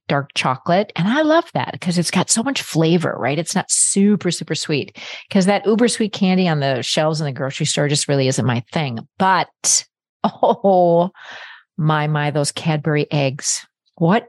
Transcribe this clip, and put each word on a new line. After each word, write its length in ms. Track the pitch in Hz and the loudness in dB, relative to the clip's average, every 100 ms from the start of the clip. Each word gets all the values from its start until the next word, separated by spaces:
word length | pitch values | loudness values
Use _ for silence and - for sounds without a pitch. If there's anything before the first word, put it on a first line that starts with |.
| - | -2
dark 240 | 143 139 - | -2 -2 -4
chocolate. 560 | 147 131 - 175 208 | -2 -2 0 0 0
And 140 | - 180 | -2 0
I 140 | 269 | 2
love 280 | 311 320 339 | 2 2 0
that 260 | 143 - - | -4 -6 -6
'cause 180 | 180 175 | -4 -2
it's 140 | 165 | 0
got 180 | 185 - | 0 0
so 140 | - | 0
much 180 | 247 269 | -2 -6
flavor, 540 | - 151 160 175 165 - | -4 0 2 2 0 -4
right? 180 | 120 147 | -4 -4
It's 200 | 165 190 | -2 -4
not 120 | - | -2
super, 600 | - - 202 202 208 180 | 0 0 2 4 2 0
super 240 | 165 165 | -4 -4
sweet 420 | 156 - 147 101 - - - - | -6 -4 -4 -4 -12 -16 -16 -2
'cause 180 | 202 185 | 2 2
that 200 | 202 196 | 2 2
uber 220 | 220 240 | 2 2
sweet 240 | - 214 | 2 -4
candy 340 | - 190 185 180 | 0 2 2 2
on 140 | 151 | 2
the 220 | 139 131 | 0 -2
shelves 380 | - - 156 156 | -2 0 0 0
in 40 | |
the 80 | 151 | -4
grocery 340 | 131 135 - 156 | -4 -6 -4 -4
store 220 | - 147 | 0 0
just 180 | 147 - | 0 0
really 220 | 143 131 | 0 0
isn't 180 | 131 127 | 0 0
my 160 | 120 - | -2 -2
thing. 380 | - 143 117 - - | -4 -4 -6 -10 -2
But, 680 | 185 185 - _ - - - _ _ | 2 2 0 _ -2 -2 -2 _ _
<laughs> 180 | _ | _
oh, 840 | - - 254 - 196 185 175 170 180 - - - - - _ - | -6 0 0 2 2 4 6 4 2 -2 -20 -18 -18 -20 _ -4
my, 300 | 156 156 151 | 0 0 0
my, 240 | 151 147 | 0 0
those 220 | 147 147 | -2 -2
Cadbury 560 | - 170 156 151 151 147 | -4 -2 -2 0 0 0
eggs. 560 | 151 139 135 - - - _ _ - | 0 -2 -2 -6 -6 -8 _ _ -2
What 320 | 165 220 | 2 2